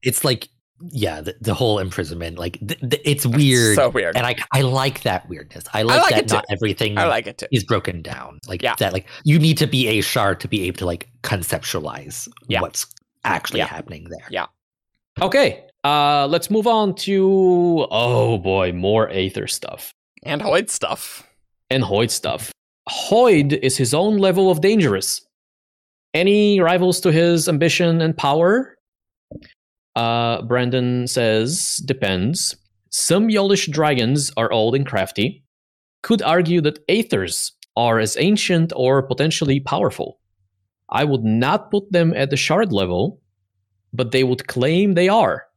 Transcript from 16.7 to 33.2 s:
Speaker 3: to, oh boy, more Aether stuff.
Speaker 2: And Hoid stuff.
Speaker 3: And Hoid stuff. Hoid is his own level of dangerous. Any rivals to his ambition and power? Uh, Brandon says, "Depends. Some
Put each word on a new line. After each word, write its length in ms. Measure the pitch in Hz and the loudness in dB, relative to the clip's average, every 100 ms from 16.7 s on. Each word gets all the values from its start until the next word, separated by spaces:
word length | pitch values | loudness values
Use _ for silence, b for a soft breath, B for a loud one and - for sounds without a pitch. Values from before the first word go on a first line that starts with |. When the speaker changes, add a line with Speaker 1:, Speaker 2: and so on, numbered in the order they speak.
| 226 208 185 | 2 0 -2
Speaker 3:
to, 920 | - 196 190 196 185 180 175 165 135 | -2 2 4 4 4 4 2 2 0
oh 460 | 107 120 120 117 113 | 0 2 2 2 0
boy, 340 | 90 95 92 | 0 0 0
more 380 | 87 92 107 110 | -2 0 2 0
Aether 380 | 95 95 104 104 | 0 -4 -4 -8
stuff. 460 | - - - - _ _ _ | -8 -10 -14 -16 _ _ _
Speaker 2:
And 180 | - 147 | -8 -6
Hoid 280 | 214 160 214 | 0 -2 -2
stuff. 560 | - - - - - - _ _ _ _ | -6 -6 -6 -10 -16 -20 _ _ _ _
Speaker 3:
And 140 | 131 | -2
Hoid 260 | 104 98 117 | 0 0 0
stuff. 420 | - - - - - _ _ - | -2 -6 -6 -10 -18 _ _ -12
Hoid 680 | - - 214 247 175 143 147 | -10 0 4 6 6 4 2
is 140 | 135 - | 0 0
his 160 | 123 | 0
own 240 | 143 196 214 | 2 2 2
level 320 | 190 180 190 | 2 4 2
of 120 | 170 | 4
dangerous. 600 | 185 220 160 98 - - _ _ _ _ _ _ _ _ _ | 4 4 2 0 -2 -8 _ _ _ _ _ _ _ _ _
Any 460 | 156 180 208 208 202 | 0 4 4 4 4
rivals 380 | 170 180 185 180 | 4 4 2 2
to 100 | 180 | 2
his 380 | 156 170 170 151 | 4 4 4 2
ambition 520 | 151 160 - 175 165 | 2 2 2 2 2
and 140 | 160 156 | 0 0
power? 580 | - 151 170 226 269 _ _ _ _ _ _ - B _ _ _ _ - | 0 4 4 2 -2 _ _ _ _ _ _ -20 B _ _ _ _ -4
Uh, 460 | 117 117 117 117 | 0 0 0 -2
Brandon 640 | 117 123 123 127 123 123 123 | 0 0 0 0 0 -2 -2
says, 680 | - 117 110 117 175 - - 135 | 0 2 2 0 -2 -4 -6 -4
"Depends. 680 | - 101 92 98 170 - - _ _ _ | -2 0 0 0 -2 -4 -8 _ _ _
Some 360 | - - 175 | -6 0 2